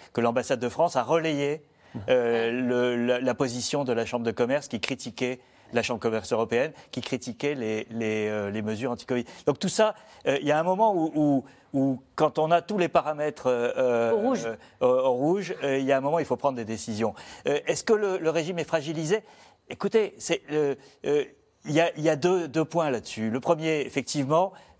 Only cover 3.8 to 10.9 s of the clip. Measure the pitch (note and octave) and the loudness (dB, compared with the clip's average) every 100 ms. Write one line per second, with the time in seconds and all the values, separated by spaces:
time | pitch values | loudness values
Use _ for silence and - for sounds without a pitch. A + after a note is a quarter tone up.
3.8 | C#3 A#2 A2+ A#2+ A#2 G#2+ A#2+ C#3+ - A2+ | 0 0 0 -2 -2 0 0 0 -2 -6
4.8 | - C3 B2 - B2 B2+ - - - A#2 | -4 -6 -8 -6 -6 -6 -12 -20 -4 -2
5.8 | A2 A#2 A#2 A2 - A2+ A2+ A#2 D#3 - | -2 -2 -2 -2 0 -2 0 0 -2 -6
6.8 | - B2+ - B2+ - A2 C#3+ C#3+ A2 A2 | -12 -10 -6 -6 -6 -6 -4 -4 -4 -4
7.8 | A2 A2+ A2 A2 G#2+ G#2+ G2+ G#2+ G#2+ A2 | -6 -4 -2 -2 -2 -2 -4 -4 -4 -4
8.8 | B2+ A#2+ - B2 A#2 - - C#3 F#3 - | -4 -6 -4 -4 -4 -4 -2 0 0 2
9.8 | G#3+ - - - C#3 C#3 C#3+ D3+ F3 F#3 | 2 0 -12 -6 -2 0 2 2 2 2
10.8 | A3 | 2